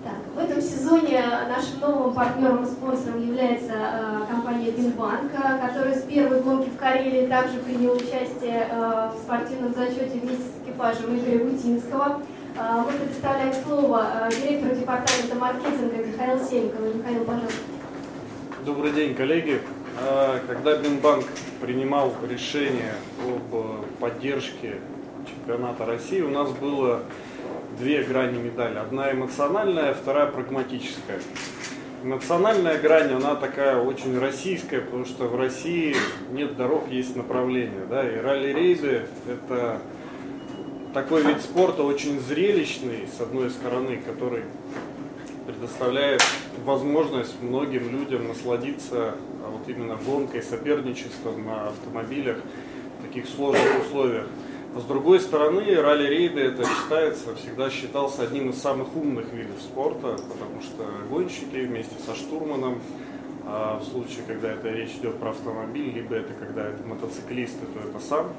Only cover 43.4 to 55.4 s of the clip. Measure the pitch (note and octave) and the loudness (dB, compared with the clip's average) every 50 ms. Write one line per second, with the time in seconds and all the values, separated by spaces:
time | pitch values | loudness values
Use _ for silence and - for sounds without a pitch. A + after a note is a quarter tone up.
43.4 | B2+ A#2+ B2 - - B2 B2 B2+ B2+ B2+ B2 G#2 - D3+ - - B2 B2 A#2+ A2+ | 0 0 -2 -4 -4 -2 0 0 0 -2 -4 -4 -6 -8 -6 -4 -4 -2 -2 -4
44.4 | G#2 - - - - - - - - - - - - - - - - - - - | -6 -8 -10 -12 -12 -10 -10 -10 -10 -10 -10 -12 -12 -12 -12 -12 -12 -12 -12 -12
45.4 | - - A2+ G#2+ A#2+ A#2+ - - C3 B2 B2+ C#3 C#3+ C#3+ C3+ B2 - - - - | -10 -10 -10 -8 -8 -8 -6 0 0 2 4 4 4 4 4 4 4 2 2 -2
46.4 | - - - - A2+ C3+ C#3 C#3 B2+ C#3+ D3 D#3 D#3+ C#3+ C#3+ B2+ A2+ - - - | -6 -10 -10 -6 0 2 2 2 2 2 4 4 4 4 2 -2 -2 -2 -6 -8
47.4 | B2 A#2+ B2 C3+ D3 C3+ C3 B2 A#2+ A#2 B2+ C3+ C#3 B2 C3 A#2+ A#2 A2+ A#2 - | -4 -2 0 0 0 0 0 -2 -2 -2 -4 -4 -2 -2 -2 -2 -2 -4 -6 -6
48.4 | A#2+ B2 A#2+ A#2+ B2 C#3 C#3 - - - B2+ A#2+ A2+ A2 - - - - - - | -2 0 0 0 0 -4 -6 -6 -8 -4 -2 0 0 0 -2 -6 -10 -10 -10 -10
49.4 | A#2 A2 G#2+ A2 - - B2 A#2+ A#2+ A2+ A2 G#2+ G#2+ B2 C#3 C#3+ C#3 C3 B2 A#2+ | -8 -8 -8 -8 -8 -8 -6 -6 -4 -6 -6 -4 -2 -2 0 0 0 -2 -4 -6
50.4 | A2 - B2 A2+ C#3 D3 D3 D3 B2+ B2+ A#2+ - - A#2+ - - - A#2 A2 - | -6 -4 -6 -4 0 2 2 2 2 -4 -6 -6 -8 -10 -10 -8 -6 -6 -6 -6
51.4 | G#2+ A2 A2 A2 G#2 G#2 G#2+ - - - - A#2 A2+ A2+ C3+ C#3+ C3+ B2+ A2+ - | -6 -6 -6 -4 -4 -6 -6 -8 -10 -8 -6 -6 -6 -4 -4 -2 -2 -2 -2 -2
52.4 | - - - - - - - - - - - - - - - B2+ A#2+ - - C#3+ | -6 -10 -12 -12 -14 -12 -12 -12 -12 -12 -12 -12 -12 -10 -10 -8 -8 -8 -4 -2
53.4 | C#3 C#3 C3+ - - - - C3 A#2+ - C#3+ C#3 C3+ B2 A#2 A2 G#2 - - - | 0 4 4 6 6 6 4 4 2 0 0 2 2 2 2 0 -2 -6 -8 -10
54.4 | - - - - - - - B2 A#2 - C#3+ C#3 C#3 E3 F#3+ F3+ F3+ - - D3+ | -12 -12 -12 -12 -12 -10 -8 -8 -4 -2 -2 2 8 8 8 8 8 4 4 4